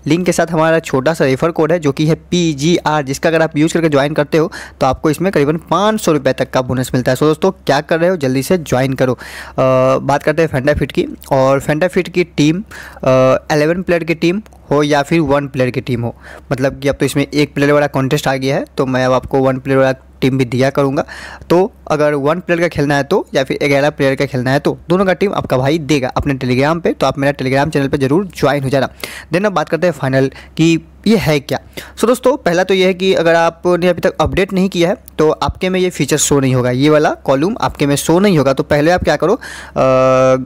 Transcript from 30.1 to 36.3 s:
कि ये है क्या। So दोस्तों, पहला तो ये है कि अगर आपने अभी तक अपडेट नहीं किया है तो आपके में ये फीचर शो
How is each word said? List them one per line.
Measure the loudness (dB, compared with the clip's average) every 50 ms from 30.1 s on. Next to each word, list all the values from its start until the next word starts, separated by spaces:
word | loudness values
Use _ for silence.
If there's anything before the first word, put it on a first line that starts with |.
| 0 2 0 0 -4 -10 -20 -16 -2 0
कि | 2 2 2 0 -2 -8 -20 -6 0 2
ये | 2 2
है | 2 0 0 0
क्या। | -2 -4 -6 -6 -6 -12 -20 -18 -18 -18 -4 -2
So | 0 0
दोस्तों, | 0 2 2 0 0 2
पहला | 0 0 0 0 0
तो | 2 2
ये | 2 2
है | 2 0
कि | 0 0 0 0
अगर | 2 2 2 4
आपने | 4 2 2 -2 -2 -2 0 0 2 2 0
अभी | 0 0
तक | -2 -4 0 0
अपडेट | -2 -2 0 -2 -2 0 0
नहीं | -2 -2 0
किया | 0 0 0 0
है | 0 -4 -6 -20 -2 0
तो | 2 2
आपके | 2 0 -2 -6 -4 -4 -4 -2
में | 0 0
ये | -2 -2
फीचर | -2 -2 -2 0 0 0
शो | 0 2